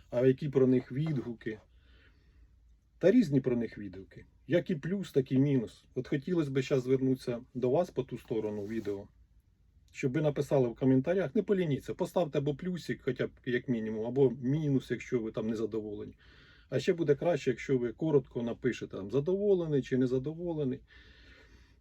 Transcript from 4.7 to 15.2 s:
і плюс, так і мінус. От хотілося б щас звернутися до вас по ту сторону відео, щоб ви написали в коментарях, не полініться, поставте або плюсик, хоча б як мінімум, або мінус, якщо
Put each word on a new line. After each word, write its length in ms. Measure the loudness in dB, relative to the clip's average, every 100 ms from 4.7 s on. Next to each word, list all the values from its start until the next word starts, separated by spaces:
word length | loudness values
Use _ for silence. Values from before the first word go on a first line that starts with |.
і 40 |
плюс, 380 | -4 -4 -6 -2
так 200 | -2 2
і 60 | 2
мінус. 460 | 2 2 -2 -8 _
От 140 | -10 -4
хотілося 420 | -4 -2 -2 0
б 120 | -2
щас 200 | 0 0
звернутися 580 | 2 2 2 -2 -4 -8 -8
до 160 | -4 0
вас 200 | 2 0
по 120 | -4
ту 160 | -6 -8
сторону 480 | -6 -4 -4 -4 -6
відео, 420 | -6 -4 -6 -10 _ _ _ _ _ _ _ _
щоб 200 | -6 -4
ви 80 | 0
написали 480 | 0 -2 2 2 2
в 80 | 2
коментарях, 580 | 4 4 4 0 0
не 80 | 0
полініться, 520 | 0 0 0 -2 -4
поставте 440 | -6 -2 -2 -2 -2
або 160 | -2
плюсик, 460 | -4 -6 -6 -6 -6
хоча 220 | -4 -4 -6
б 40 | -6 -4
як 220 | -2 -2
мінімум, 380 | -2 -2 -4 -2
або 240 | 2 2
мінус, 600 | 2 -2 0 2 0 0
якщо 300 | -6 -4 -4